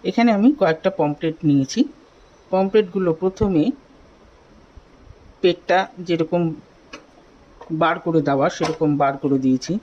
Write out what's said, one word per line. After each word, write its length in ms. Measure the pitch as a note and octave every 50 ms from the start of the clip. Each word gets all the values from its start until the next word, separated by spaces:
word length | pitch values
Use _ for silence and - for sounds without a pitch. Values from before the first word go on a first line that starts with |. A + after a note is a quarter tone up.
| - F#3+
এখানে 220 | - - A#3 A#3+ G#3+ G3
আমি 100 | G#3+ C4 D4+ -
কয়েকটা 300 | F#3+ E3 D#3+ - - F#3+ F#3+ -
পমফ্রেট 360 | D#3 D3 D3 - - D#3+ D#3 - - D3+
নিয়েছি। 320 | C#3+ C#3 C3+ - - A3+ C#4 - - - - _ _ - - _ _ _ _ -
পমফ্রেটগুলো 580 | F#3+ F#3+ F#3+ G3 F#3+ G#3+ G#3 F3+ F3 G3 F#3 F3 D#3+ -
প্রথমে 400 | F#3+ F#3+ F#3+ - G#3+ G3+ F#3 D#3 D#3 A3+ - - _ _ - - - - - _ - - _ - _ _ - - - _ _ - - _ - - - - - - - - - _
পেটটা 380 | - F3+ E3+ - - - F3 F3 D#3 - - F3+ F3 F3
যেরকম 340 | E3+ D#3+ E3 - F3 F3 F3 E3 D3+ D3 - - _ - _ - - - - _ _ - - - - - - _ - - - - D#3+ D#3
বার 140 | E3+ D#3+ E3 F3 -
করে 160 | F3 E3 D#3+ C#3+ C#3+
দেওয়া, 180 | C#3 C3+ C#3 E3+ -
সেরকম 340 | - E3 D#3 D#3 - E3 D3+ D3 C#3
বার 120 | C#3+ C3+ C3+ C3+
করে 160 | - C#3 C#3 C3+ C3
দিয়েছি। 280 | C3 C3 B2+ - - F3 A3+